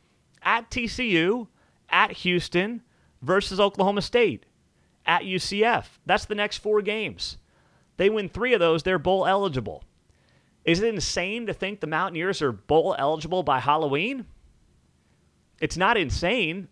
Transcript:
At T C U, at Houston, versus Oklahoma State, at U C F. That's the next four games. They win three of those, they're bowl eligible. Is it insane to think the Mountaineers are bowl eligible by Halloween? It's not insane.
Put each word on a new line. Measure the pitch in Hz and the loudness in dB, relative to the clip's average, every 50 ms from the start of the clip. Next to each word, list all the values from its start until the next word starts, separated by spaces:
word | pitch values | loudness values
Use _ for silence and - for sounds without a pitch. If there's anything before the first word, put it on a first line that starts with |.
| _ _ _ _ _ _ _ _ | _ _ _ _ _ _ _ _
At | - 180 220 233 226 - | 0 0 0 0 -2 -4
T | - 254 233 | -6 -6 -6
C | 208 - 254 247 220 | -4 -4 -4 -2 2
U, | 180 160 165 185 233 247 214 - _ _ _ _ _ _ _ - | 2 2 2 2 0 -2 -4 -10 _ _ _ _ _ _ _ 0
at | 165 185 214 - | 2 4 4 2
Houston, | - - - 180 180 170 - - - 175 190 220 240 226 - _ _ _ _ _ _ - | 0 -4 -2 0 0 0 0 0 0 0 0 -2 -4 -10 -12 _ _ _ _ _ _ -8
versus | 123 143 185 202 196 - 196 190 | -2 0 0 0 0 0 0 2
Oklahoma | 202 202 202 202 185 202 202 202 | 2 2 2 2 2 2 2 0
State, | 151 - - 240 233 175 110 - _ _ _ _ _ _ _ _ _ _ _ _ - | 0 0 2 2 2 2 0 -4 _ _ _ _ _ _ _ _ _ _ _ _ -2
at | - 170 180 - | 0 0 0 0
U | 190 185 180 | -2 -4 -4
C | - - 196 202 220 | -4 -2 0 2 2
F. | 240 226 - - - _ _ - | 4 2 0 -2 -6 _ _ -2
That's | 160 190 208 - | 0 0 0 0
the | - 208 | -2 -4
next | 208 208 208 - - | -4 -4 -4 -4 -6
four | - 214 214 208 | -2 0 0 2
games. | 190 208 208 220 208 139 87 - - - - - - _ _ _ _ _ _ _ _ _ _ | 0 0 -4 -4 -4 -6 -8 -10 -12 -12 -12 -14 -20 _ _ _ _ _ _ _ _ _ _
They | - 185 202 | 2 2 2
win | 220 214 196 165 | 2 0 -2 -4
three | - 196 240 254 | -4 -2 0 2
of | 240 190 | 4 4
those, | 170 165 165 160 | 4 4 2 2
they're | - 180 185 160 | 2 0 0 0
bowl | 135 180 190 185 - | 2 2 2 2 2
eligible. | 175 190 202 202 185 131 127 104 98 76 - - - _ _ _ _ _ _ _ _ _ _ _ _ _ _ - | 2 2 2 0 0 -2 -4 -6 -6 -10 -14 -16 -20 _ _ _ _ _ _ _ _ _ _ _ _ _ _ 0
Is | 160 170 185 | 0 2 2
it | 220 233 214 | 2 0 0
insane | 175 - - - 170 175 196 214 240 226 | -2 -4 -4 -4 -4 -4 -4 -4 -6 -6
to | 202 170 | -6 -6
think | - 190 196 208 - | -6 -6 -8 -8 -8
the | 185 | -6
Mountaineers | 151 160 156 185 196 175 156 175 190 190 - | -4 -2 -2 -2 -2 -4 -4 -2 -2 -2 0
are | 151 131 | -2 -2
bowl | 113 95 - - 147 160 156 190 - - | -2 -4 0 2 4 4 4 2 0 0
eligible | 139 147 160 156 156 165 180 185 | 0 0 0 -2 -4 -4 -4 -2
by | 160 147 135 127 | 0 2 0 2
Halloween? | 117 143 151 160 156 143 135 151 190 247 277 254 202 - - _ _ _ _ _ _ _ _ _ _ _ _ _ _ _ _ _ _ _ _ _ _ _ _ - | 2 2 2 2 2 0 0 -2 -2 -4 -6 -8 -12 -16 -20 _ _ _ _ _ _ _ _ _ _ _ _ _ _ _ _ _ _ _ _ _ _ _ _ -6
It's | 156 147 - | -6 -4 -2
not | 165 185 214 240 | 0 2 2 2
insane. | 208 160 120 - - 170 185 240 247 180 156 170 196 175 - | 2 0 -2 -2 -2 0 0 0 0 -2 -2 -4 -6 -10 -10